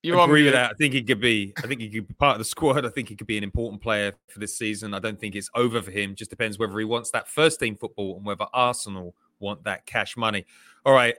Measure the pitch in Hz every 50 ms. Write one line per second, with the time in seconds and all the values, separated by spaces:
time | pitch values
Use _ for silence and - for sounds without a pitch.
0 | - 165 170 175 170 156 147 151 147 143 131 123 123 117 107 - 151 143 127 135
1 | 117 110 127 101 120 120 113 104 101 98 104 - - 113 139 120 113 107 104 110
2 | 98 - - _ 143 143 117 107 110 - - - 160 143 131 147 131 113 - 139
3 | 117 - 107 - 113 - 110 107 101 98 - 120 117 110 101 104 - 120 107 104
4 | 101 101 98 _ _ _ - 101 104 101 - - 117 107 107 98 110 104 101 98
5 | 90 110 107 - - 104 92 104 98 - - 120 123 120 113 117 95 92 90 104
6 | 101 98 98 - 113 - - - 117 110 104 104 113 101 95 107 110 107 117 120
7 | 117 - - 117 - - - 151 156 156 151 - 131 113 104 - - 104 _ -
8 | 101 95 92 92 101 104 101 92 107 - - 127 123 123 120 - - 107 98 92
9 | 90 87 - _ _ _ _ _ 101 101 104 - - 107 95 - _ - 113 117
10 | 101 - - 123 113 110 104 98 90 _ _ _ _ - _ _ _ 139 135 131
11 | 120 117 -